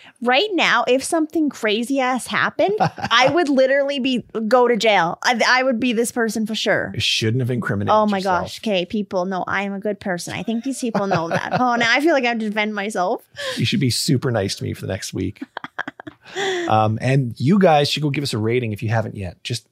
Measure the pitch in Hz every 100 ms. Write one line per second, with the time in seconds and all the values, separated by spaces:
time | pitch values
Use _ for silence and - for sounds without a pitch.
0 | - - 233 262 427 339 311 226 240 262
1 | - 330 311 339 294 - 214 214 240 269
2 | 254 254 - 180 180 - 359 415 160 -
3 | - 233 262 311 294 269 262 - 277 285
4 | 262 247 - 220 220 247 240 226 226 196
5 | 170 - 214 240 - 254 262 226 254 220
6 | 233 247 226 220 214 214 214 151 90 98
7 | - - 110 123 123 127 - 104 104 214
8 | 208 196 190 175 185 - 226 185 175 208
9 | 202 190 185 185 - 190 196 196 214 196
10 | 202 175 - 104 180 226 269 254 240 208
11 | 196 175 165 180 - - 254 233 233 254
12 | 311 285 240 233 220 214 214 208 202 214
13 | 180 262 _ - 554 508 117 - 127 -
14 | - 131 135 113 98 - 104 98 104 95
15 | - - 95 - - - - - - -
16 | 320 - - 370 392 359 339 110 110 107
17 | 127 139 120 - 131 208 185 147 147 147
18 | 147 147 139 113 110 123 117 104 113 113
19 | 107 101 90 - - 123 _